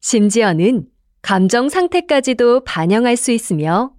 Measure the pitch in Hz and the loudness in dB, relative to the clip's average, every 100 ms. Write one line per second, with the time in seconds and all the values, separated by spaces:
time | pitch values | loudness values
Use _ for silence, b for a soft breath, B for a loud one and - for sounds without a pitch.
0 | - 233 208 220 220 165 185 254 139 _ | -2 0 2 2 0 2 0 0 -6 _
1 | _ _ - 190 185 240 262 370 359 359 | _ _ -4 0 2 0 -2 -2 -2 -2
2 | 349 285 262 254 240 247 254 - 165 208 | 0 -2 0 0 2 2 0 -4 0 2
3 | 240 240 - 233 - 160 156 175 262 | 2 0 0 -2 -2 -4 -2 -2 -2